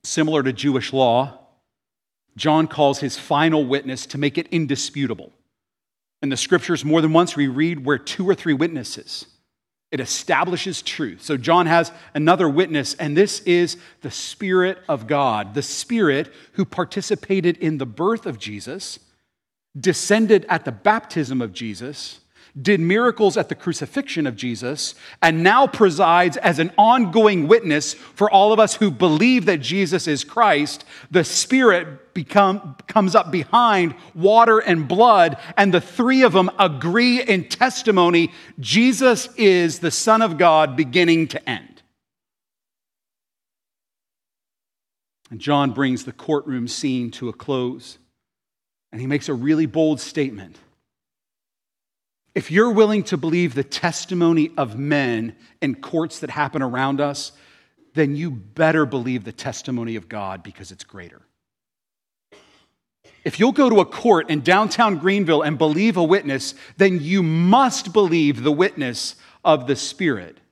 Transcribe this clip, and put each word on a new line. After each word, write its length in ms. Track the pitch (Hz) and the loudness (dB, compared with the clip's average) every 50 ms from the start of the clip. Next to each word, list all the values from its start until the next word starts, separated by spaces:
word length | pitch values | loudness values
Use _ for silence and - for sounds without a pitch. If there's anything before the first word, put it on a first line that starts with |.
| - | -10
Similar 380 | - - 170 156 156 156 151 | -6 -2 -2 0 0 0 0
to 100 | 127 131 | -2 -2
Jewish 400 | 123 - 135 143 131 127 113 - | -4 -2 -2 -2 -2 -2 -4 -4
law, 460 | 135 135 131 120 117 123 135 139 - - _ _ _ _ _ _ _ _ _ _ _ _ _ _ _ _ _ _ _ | -2 0 2 2 2 2 0 -2 -8 -20 _ _ _ _ _ _ _ _ _ _ _ _ _ _ _ _ _ _ _
John 300 | 104 - 156 151 156 160 | -4 0 2 2 2 0
calls 320 | 156 - 156 147 139 139 - | -2 0 0 0 2 2 -2
his 180 | 143 127 - | -6 -8 -8
final 480 | - - - 151 143 156 165 160 151 143 | -10 -6 -2 0 2 2 2 2 0 0
witness 400 | 123 139 139 - 131 131 127 - | 0 -2 -4 -4 -8 -12 -12 -14
to 120 | - - 143 | -12 -8 -4
make 180 | 143 143 139 | -4 -2 -4
it 120 | 170 170 - | -4 -8 -4
indisputable. 800 | - 165 156 135 139 127 - - - 143 139 123 110 - - - _ _ _ _ _ _ _ _ _ _ _ _ _ _ _ _ _ _ | -4 -4 -2 -2 -4 -6 -6 -10 -6 -6 -6 -6 -6 -10 -12 -20 _ _ _ _ _ _ _ _ _ _ _ _ _ _ _ _ _ _
In 80 | - 139 | -6 -6
the 80 | 131 | -4
scriptures, 480 | 123 - - 185 170 - - 175 127 127 | -4 -2 0 0 -2 0 -2 -6 -4 0
more 160 | 151 156 165 | 0 2 2
than 120 | 160 156 | 2 4
once, 240 | 156 165 180 175 - | 4 4 2 2 0
we 100 | 147 143 | -2 -2
read 380 | 135 123 139 156 170 170 147 127 | -2 0 -2 -2 -2 -2 -4 -4
where 140 | 135 147 - | -4 -4 -4
two 300 | - - - - 185 190 | -4 -10 -8 -4 -2 -2
or 60 | 185 | -2
three 180 | - - 165 | -2 0 -2
witnesses, 720 | 143 131 160 170 165 135 113 - - - - - - - - _ _ _ _ _ _ _ _ _ _ _ _ _ | -2 0 -2 -4 -4 -8 -12 -12 -14 -16 -14 -16 -16 -16 -16 _ _ _ _ _ _ _ _ _ _ _ _ _
it 80 | - 131 | -8 -8
establishes 840 | 127 - - - - - 165 135 175 180 175 - - 190 170 - | -6 -6 -8 -8 -2 -2 0 0 0 -2 -4 -6 -6 -8 -10 -10
truth. 400 | - - - - 156 110 82 - | -10 -12 -8 -8 -8 -8 -8 -12
So 140 | - - 147 | -6 -6 -6
John 300 | 131 117 - 185 180 175 | -4 0 2 2 2 4
has 260 | 160 165 170 165 165 - - - - _ | 4 2 2 2 0 -8 -20 -20 -10 _
another 340 | 147 151 160 180 175 180 156 | 0 2 2 2 2 2 0
witness, 460 | 139 160 190 165 160 147 127 - - | 2 0 0 0 -2 -4 -4 -6 -8
and 220 | - 160 151 147 | -8 -6 -2 0
this 260 | 170 202 202 - - | 0 0 0 -2 -6
is 340 | - 185 175 175 175 160 - - - - _ _ | -2 0 0 0 0 -2 -6 -14 -18 -20 _ _
the 100 | - 131 | -16 -14
Spirit 720 | - - - - - _ 202 190 185 185 180 185 190 - _ - | -12 -12 -14 -14 -12 _ -4 0 0 2 2 0 -2 -6 _ -6
of 180 | 151 123 110 | -6 -6 -4
God, 480 | 110 151 139 139 127 110 107 104 98 104 | -4 -2 0 0 0 0 -2 -6 -6 -8
the 80 | 143 | -8
Spirit 720 | 135 - - - - - 240 226 202 151 135 139 165 - _ - - _ _ | -8 -6 -10 -10 -8 -4 -2 0 2 2 2 0 -2 -6 _ -20 -20 _ _
who 100 | - 196 | -6 -6
participated 920 | - - - 175 - - 208 180 - 214 - - - 196 196 165 175 165 - | -4 -4 -6 -6 -6 -6 -10 -6 -6 -6 -6 -4 -4 -4 0 0 -2 -2 -2
in 200 | - 160 156 139 | -4 -4 -4 -4
the 80 | 135 | -8
birth 400 | 120 107 - 170 202 233 220 - | -10 -6 -4 -2 -2 -2 -4 -6
of 140 | 180 131 107 | -12 -12 -10
Jesus, 580 | - 104 104 101 - 117 147 196 - - - - _ _ _ _ _ _ _ _ _ _ _ _ _ _ _ 139 | -12 -14 -14 -12 -12 -14 -14 -14 -14 -16 -16 -18 _ _ _ _ _ _ _ _ _ _ _ _ _ _ _ -2
descended 680 | 120 185 160 - - - 202 226 226 208 220 190 - - | -2 -2 -2 -2 0 0 2 2 4 4 4 2 4 -2
at 160 | 180 160 - | -4 -4 -4
the 80 | 139 | -8
baptism 680 | 117 101 _ 202 214 226 220 - - 170 147 120 135 127 | -10 -2 _ 0 0 0 -4 -6 -6 -6 -4 -4 -4 -6
of 120 | 120 107 | -6 -6
Jesus, 680 | 92 - 117 110 101 90 120 135 147 - - - - _ _ _ _ _ _ _ _ 139 | -8 -10 -10 -10 -10 -10 -14 -14 -14 -14 -16 -18 -18 _ _ _ _ _ _ _ _ -4
did 200 | 123 196 208 180 | 0 2 2 2
miracles 580 | 165 170 190 220 240 240 226 - 214 190 - 214 | 2 2 2 2 2 2 2 2 2 2 2 0
at 100 | 175 - | -4 -4
the 60 | 160 | -8
crucifixion 720 | - - 180 156 - 147 - - 277 269 - - 170 151 | -8 -6 -6 -6 -6 -8 -6 -6 -8 -8 -6 -4 -4 -4
of 100 | 135 113 | -4 -4
Jesus, 580 | 101 123 123 117 98 117 123 151 147 - - - _ - - - _ | -6 -8 -8 -8 -6 -8 -8 -8 -6 -8 -10 -10 _ -20 -20 -4 _
and 200 | - 165 160 160 | 2 2 2 4
now 240 | 165 185 220 254 277 | 4 4 6 6 4
presides 680 | 269 - - 214 190 156 156 190 165 170 175 180 180 139 | 2 4 4 4 4 4 2 2 4 6 4 4 2 0
as 220 | - - - 165 135 | 0 0 0 2 2
an 120 | 165 180 - | -2 0 4
ongoing 720 | - 208 226 247 262 233 180 156 226 214 214 202 170 147 143 | 4 6 6 6 4 2 2 2 4 4 4 4 2 4 4
witness 460 | 220 233 233 165 147 151 143 - - | 4 4 4 0 -2 -2 -2 -6 -12
for 360 | - - - _ - 196 208 | -12 -18 -20 _ -2 0 4
all 220 | - 190 196 214 | 4 4 6 6
of 80 | 220 214 | 6 4
us 140 | 220 196 - | 4 2 2
who 160 | - 220 202 | 0 0 0
believe 560 | 139 110 175 175 151 151 214 247 254 247 170 | 2 2 2 2 4 4 4 4 2 2 2
that 160 | 202 180 151 | 0 -2 -2
Jesus 440 | 127 110 170 196 196 151 180 180 - | -4 -4 -2 -2 -2 -2 -2 -4 -2
is 160 | 165 147 135 | -4 -4 -4
Christ. 640 | - - - 226 233 202 156 147 147 143 - - - _ - - - _ | -6 -8 0 2 4 4 4 2 0 -4 -6 -14 -18 _ -20 -20 -18 _
The 140 | 147 185 160 | 0 0 0
Spirit 880 | - - - - - 254 262 262 226 185 175 165 160 143 - _ _ | 0 -4 -6 -2 0 0 4 4 4 4 2 -2 -6 -16 -20 _ _
become, 640 | _ 180 147 - - 202 202 190 185 208 - 156 131 - - - | _ -10 -10 2 4 4 4 4 2 -2 -8 -14 -18 -18 -18 0
comes 260 | - 220 196 190 165 | 2 2 2 4 4
up 160 | 220 180 170 | 2 2 2
behind 640 | 160 180 139 - - 233 240 233 208 190 175 165 123 - - - _ | -4 -4 -2 2 2 2 4 4 2 2 0 0 -2 -8 -20 -18 _
water 440 | 160 170 196 214 226 233 233 220 220 | 0 2 4 6 6 6 6 4 2
and 280 | - - 175 165 151 | 2 0 0 0 0
blood, 520 | 123 180 196 233 247 220 190 170 165 139 - - - - | -2 2 4 6 6 8 6 6 4 2 -8 -14 -6 0
and 160 | - 202 196 | 2 4 4
the 80 | 180 170 | 4 2
three 400 | - - - - 233 247 262 262 | 0 -2 -4 -2 0 2 4 4
of 140 | 262 226 156 | 4 6 4
them 160 | 190 185 196 - - | 4 2 2 2 0
agree 640 | 196 180 147 127 139 170 175 233 240 247 240 247 | 0 0 0 -4 -4 -2 0 2 2 2 0 0
in 260 | - - 196 185 160 - | 0 0 0 -2 -2 -6
testimony, 840 | - - 240 262 - - - 226 202 185 175 175 175 170 170 160 - - - - - - | -2 -2 -2 -2 -2 -2 -2 2 4 4 4 4 4 2 0 0 -4 -14 -20 -20 -16 -14
Jesus 720 | 127 101 127 214 240 262 240 196 269 254 233 - - - - - | -6 0 2 4 4 2 2 2 2 2 2 2 -4 -12 -4 2
is 400 | 226 196 185 180 175 165 - - | 4 4 4 4 2 0 -2 -4
the 120 | 170 165 | -6 -4
Son 300 | - - - 220 220 220 | -4 -2 2 2 2 2
of 160 | 226 208 160 | 2 -2 0
God 400 | 143 180 170 156 156 156 143 131 | 2 4 4 4 4 2 0 0
beginning 520 | 135 160 127 123 180 175 165 165 160 165 - | -4 -4 0 0 2 2 4 2 2 0 -4
to 200 | - 151 _ 127 | -6 -10 _ -8
end. 340 | 120 90 69 _ _ _ _ _ _ _ _ _ _ _ _ _ _ _ _ _ _ _ _ _ _ _ _ _ _ _ _ _ _ _ _ _ _ _ _ _ _ _ _ _ _ _ _ _ _ _ _ _ _ _ _ _ _ _ _ _ _ _ _ _ _ _ _ _ _ _ _ _ _ _ _ _ | -10 -10 -12 _ _ _ _ _ _ _ _ _ _ _ _ _ _ _ _ _ _ _ _ _ _ _ _ _ _ _ _ _ _ _ _ _ _ _ _ _ _ _ _ _ _ _ _ _ _ _ _ _ _ _ _ _ _ _ _ _ _ _ _ _ _ _ _ _ _ _ _ _ _ _ _ _
And 100 | 123 107 | -16 -10
John 300 | - 143 147 143 143 135 | -2 0 0 2 0 0
brings 340 | 107 123 139 131 127 117 - | -2 -2 -2 -2 -2 -4 -8
the 80 | 123 | -14
courtroom 560 | - - - - 156 147 139 147 131 123 120 120 | -18 -14 -4 -2 -2 -2 -2 -6 -8 -6 -6 -8
scene 440 | - - - 139 127 123 120 117 | -8 -6 -4 -4 -4 -4 -6 -8
to 180 | - - 131 117 | -10 -10 -10 -10
a 20 | |
close, 640 | 104 - - - 139 127 123 123 131 131 - - - _ _ _ _ _ _ _ _ _ _ _ _ _ _ _ _ _ _ _ | -12 -12 -8 -6 -4 -4 -4 -4 -6 -10 -18 -20 -20 _ _ _ _ _ _ _ _ _ _ _ _ _ _ _ _ _ _ _
and 100 | - 110 | -14 -10
he 60 | 127 | -4
makes 240 | 131 143 143 - - | -4 -4 -4 -2 -4
a 40 | 143 | -6
really 300 | 117 123 147 160 151 160 | -4 0 0 0 0 0
bold 380 | 135 - 160 160 156 151 127 | -2 0 0 0 0 0 -2
statement. 560 | - - - 156 143 135 110 101 95 82 - _ _ _ _ _ _ _ _ _ _ _ _ _ _ _ _ _ _ _ _ _ _ _ _ _ _ _ _ _ _ _ _ _ _ _ _ | -6 -10 -6 -6 -6 -4 -6 -14 -18 -20 -20 _ _ _ _ _ _ _ _ _ _ _ _ _ _ _ _ _ _ _ _ _ _ _ _ _ _ _ _ _ _ _ _ _ _ _ _
If 160 | 180 - - | -6 -6 0
you're 200 | 156 196 226 247 | 2 2 2 4
willing 320 | 214 208 220 208 214 208 - | 4 4 4 4 2 -2 -2
to 140 | - 190 147 | -2 -6 -4
believe 360 | 147 165 160 175 175 151 117 | -2 -2 0 0 0 0 -2
the 80 | 139 | -4
testimony 880 | 135 - - - - 170 165 - - - 180 175 170 165 170 160 151 160 - | -6 -6 -8 -4 -4 -4 -4 -6 -10 -6 -2 0 2 2 4 2 0 0 -2
of 220 | - 139 117 104 117 | -6 -6 -6 -6 -8
men 580 | 139 147 143 147 135 123 117 110 113 117 - _ _ _ _ _ | -4 -2 0 0 0 -2 -2 -4 -6 -8 -12 _ _ _ _ _
in 140 | 151 139 120 | -6 -6 -6
courts 460 | - - - - 160 165 156 - - | -6 -10 -6 -4 -4 -4 -4 -8 -12
that 100 | - - | -14 -10
happen 320 | - 151 147 135 - 147 | -4 -4 -4 -4 -2 -4
around 360 | 135 123 120 127 135 139 139 139 | -4 -4 -2 -4 -2 -2 -2 -2
us, 340 | 147 143 143 143 - - _ _ _ _ _ _ _ _ _ _ _ _ | -2 -4 -4 -8 -12 -14 _ _ _ _ _ _ _ _ _ _ _ _
then 240 | _ 151 156 139 147 | _ 0 0 0 0
you 140 | 147 165 170 | -4 -6 -8
better 560 | 135 113 95 104 _ 156 160 156 156 160 151 | -8 -10 -14 -16 _ 0 2 2 4 2 0
believe 380 | 123 123 131 117 131 127 120 98 | 0 -2 -6 -4 -4 -6 -6 -8
the 80 | 113 | -10
testimony 640 | 107 - - 143 131 - - - 127 120 117 117 113 | -16 -10 -12 -10 -10 -10 -10 -8 -6 -6 -6 -8 -8
of 120 | 107 90 90 | -10 -12 _
God 340 | 113 107 101 95 95 98 | -12 -10 -10 -10 -10 -12
because 300 | _ 104 - - 98 - | _ -20 -20 -20 -20 -20
it's 100 | 95 _ | -20 _
greater. 380 | - _ - 98 87 85 _ _ _ _ _ _ _ _ _ _ _ _ _ _ _ _ _ _ _ _ _ _ _ _ _ _ _ _ _ _ _ _ _ _ _ _ _ _ _ _ _ _ | -20 _ -20 -20 -20 -20 _ _ _ _ _ _ _ _ _ _ _ _ _ _ _ _ _ _ _ _ _ _ _ _ _ _ _ _ _ _ _ _ _ _ _ _ _ _ _ _ _ _
If 160 | _ - - - | _ -10 -2 0
you'll 140 | 208 262 | 0 2
go 160 | 269 294 277 247 | 4 2 2 4
to 120 | 226 202 | 4 4
a 40 | 170 | 2
court 460 | - - - - 240 202 165 - - | 2 -4 -4 2 2 2 2 2 -2
in 100 | 160 147 | -4 -2
downtown 560 | 120 165 180 202 220 202 - - 233 214 196 | 0 2 2 2 2 -2 0 0 0 0 0
Greenville 460 | 151 147 190 196 202 196 156 160 151 | 0 -2 0 0 0 0 2 0 0
and 160 | 156 151 156 120 | 0 -2 -2 0
believe 400 | 160 156 151 165 208 226 185 180 | 0 0 0 2 0 0 2 0
a 40 | |
witness, 520 | 170 156 185 202 - 143 135 131 - - - - - - _ - | 2 2 2 0 0 -4 -6 -6 -6 -10 -14 -16 -20 -20 _ 2
then 220 | 196 196 180 170 | 2 2 2 0
you 200 | 143 160 185 196 | -2 -2 0 0
must 720 | 170 160 160 165 170 180 214 254 277 247 - - - 196 | 0 0 0 2 4 4 4 4 4 2 0 -6 -10 -2
believe 500 | 170 220 202 175 165 170 151 143 139 113 | 0 2 2 2 2 2 2 2 0 0
the 80 | 120 151 | -2 -2
witness 640 | 147 147 185 196 - - 139 123 120 - - - - _ _ _ _ _ - | 0 2 0 0 0 -4 -8 -6 -6 -8 -10 -12 -12 _ _ _ _ _ 2
of 220 | 180 156 143 123 | 2 2 2 0
the 100 | 127 139 | -4 -4
Spirit. 640 | - - - - - 190 160 123 101 90 80 - _ _ _ | -4 -6 -12 -8 -4 -4 -4 -4 -4 -8 -16 -20 _ _ _